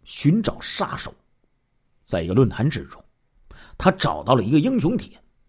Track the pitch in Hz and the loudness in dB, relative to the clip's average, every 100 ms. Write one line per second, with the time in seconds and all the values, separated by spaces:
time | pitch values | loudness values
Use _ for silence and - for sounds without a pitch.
0 | - - 143 214 - - - - 190 - | -10 0 2 2 0 -4 -4 -2 -4 -6
1 | - - _ _ _ _ _ _ _ _ | -10 -14 _ _ _ _ _ _ _ _
2 | - 90 82 104 120 - 139 - - - | -6 -4 0 2 2 2 -2 -2 -10 -18
3 | _ _ _ _ _ - - - 190 190 | _ _ _ _ _ -20 -20 0 0 2
4 | 123 76 117 127 98 151 208 254 151 240 | -2 -2 0 0 2 2 2 0 0 -2
5 | - - _ _ | -8 -18 _ _